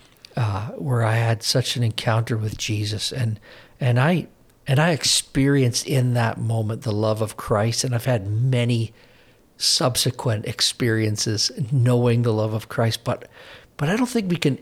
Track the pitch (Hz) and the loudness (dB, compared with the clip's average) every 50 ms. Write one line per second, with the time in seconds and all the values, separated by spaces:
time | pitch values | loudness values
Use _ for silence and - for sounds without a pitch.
0 | - - _ _ - - - - 117 104 101 95 107 131 247 - 170 139 123 117 | -20 -20 _ _ -20 -10 -4 -2 -2 -2 -2 -4 -6 -8 -8 -8 -4 -2 0 0
1 | 113 107 110 117 113 113 113 110 - - - 131 - - - 120 120 110 - - | 2 2 2 2 2 2 0 0 -2 0 0 0 0 0 -2 0 0 -2 -2 -2
2 | - 123 110 113 113 - 120 107 107 107 98 - - - 107 104 107 104 107 107 | 0 0 0 0 0 0 -2 -2 -2 -4 -4 -6 -4 -4 -2 -2 -2 -4 -4 -4
3 | - - - 110 113 110 107 - - - - - - - - _ 143 123 117 127 | -6 -6 -2 -2 -2 -2 -2 -4 -10 -18 -20 -20 -20 -20 -8 _ 0 2 2 4
4 | 131 160 185 156 - - - _ _ _ _ _ _ - 135 143 156 175 160 - | 4 2 2 0 -2 -6 -12 _ _ _ _ _ _ 0 2 4 4 2 2 0
5 | - - - - - - - 139 135 139 143 139 131 120 113 - - - 151 131 | 0 0 0 0 -2 -2 0 2 2 4 4 4 4 2 0 -2 -2 0 0 2
6 | 123 127 120 120 113 110 - 113 117 113 113 113 107 104 113 - - 113 104 104 | 2 2 2 2 0 0 -2 -2 -2 -2 -2 -2 -2 -2 -4 -4 -4 -2 -2 0
7 | 110 110 110 107 110 101 - - - - 117 101 107 117 113 - - 131 120 113 | 0 0 0 0 -2 -4 -6 -10 -4 0 0 2 2 2 0 -2 -2 -2 -2 -2
8 | - 131 123 107 95 101 107 113 127 135 127 120 120 120 120 113 113 - - - | 0 0 -2 0 -2 -2 -2 0 2 2 2 2 2 2 0 0 -2 -4 -8 -16
9 | - - - - - _ _ _ _ _ _ - - - - - - 131 123 - | -20 -20 -20 -20 -20 _ _ _ _ _ _ -4 0 0 2 2 2 0 0 0
10 | - 127 - - - 127 107 107 - - - - - - - - 127 117 110 110 | 0 -2 -2 -2 -2 -2 -2 -2 -4 -6 -4 -2 -2 -2 -2 0 0 2 2 2
11 | 110 107 104 104 - 113 107 98 - - - 214 131 107 143 131 117 123 123 120 | 2 0 0 -2 -2 -2 -2 0 -2 -2 -2 -4 -4 0 2 2 4 4 4 4
12 | 120 120 117 120 117 120 110 107 110 110 107 107 - - - - 117 113 - - | 4 4 4 4 2 2 2 0 0 0 -2 -4 -6 -6 -2 0 0 0 0 -2
13 | - 131 - - - - - - - - - - - _ _ - 143 151 202 240 | -4 -6 -6 -6 -8 -16 -20 -20 -20 -20 -20 -20 -20 _ _ -4 -2 0 0 0
14 | 254 240 - 233 196 180 175 - - 147 - - | 0 0 0 -2 0 0 -2 0 2 0 0 0